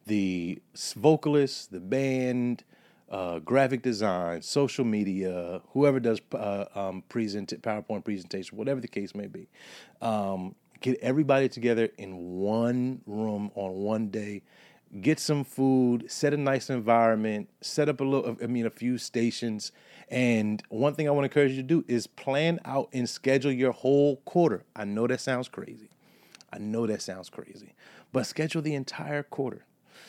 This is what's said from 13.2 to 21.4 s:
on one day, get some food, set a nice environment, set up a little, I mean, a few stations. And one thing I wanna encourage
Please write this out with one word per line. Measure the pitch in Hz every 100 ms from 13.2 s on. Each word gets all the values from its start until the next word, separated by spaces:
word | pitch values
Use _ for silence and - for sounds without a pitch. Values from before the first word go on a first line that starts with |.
| 110 104 104
on | 101 98
one | 92 101 110 107
day, | 110 104 101 - _ - _ _ 104
get | 117 151
some | - 147
food, | 131 - 135 131 123 120 -
set | - 143
a | 147
nice | 139 135 -
environment, | 127 110 117 113 110 107 104 101 _
set | - - 147
up | 139
a |
little, | 139 135 117 113
I | 120
mean, | 123 113
a |
few | - 123 120
stations. | - 117 117 - 117 107 - - - - -
And | 123 123 113 107 107 -
one | 110 143
thing | 143 147
I |
wanna | 143 139
encourage | 151